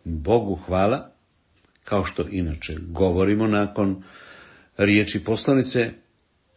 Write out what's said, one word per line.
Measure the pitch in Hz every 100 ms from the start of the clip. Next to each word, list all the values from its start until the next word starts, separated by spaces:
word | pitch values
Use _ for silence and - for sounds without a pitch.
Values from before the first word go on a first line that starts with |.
Bogu | 82 80 78 117 101 92
hvala, | - 92 101 139 - _ _ _ _ _ _ _
kao | - 101 92
što | - -
inače | 95 85 76 - 80 85
govorimo | 85 95 87 95 104 110
nakon | 104 104 - 98 95 - - - - - - _ -
riječi | 101 104 104 104
poslanice, | - 110 - 135 127 123 117 - _ _ _ _ _